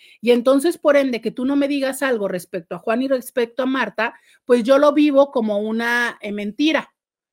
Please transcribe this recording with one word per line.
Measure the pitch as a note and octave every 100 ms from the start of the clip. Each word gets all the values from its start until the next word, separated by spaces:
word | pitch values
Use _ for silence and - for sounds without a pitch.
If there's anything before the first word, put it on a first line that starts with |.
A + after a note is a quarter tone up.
| _ _
y | A3+
entonces, | A#3+ A#3+ C#4 D#4+ E4+
por | D#4 C#4+
ende, | C4+ A3+
que | A3
tú | - B3+
no | C#4+
me | C#4
digas | C#4+ C4 C4+
algo | C#4 A#3 G3
respecto | F3+ E3+ F#3 E3 F3
a |
Juan | - A3+
y | C4+
respecto | C4 B3 - A#3 B3
a | C4
Marta, | C4+ G#3+ - A3+ - _ _ -
pues | B3
yo | A3+ C#4
lo | D4
vivo | D4 D4 C4+ C#4
como | C4+ A3 G3+
una, | G#3+ A3+ A#3 A#3+ A#3 -
eh, | G#3
mentira, | G#3 G#3 G#3 D4+ C#4+ - _ _ _ _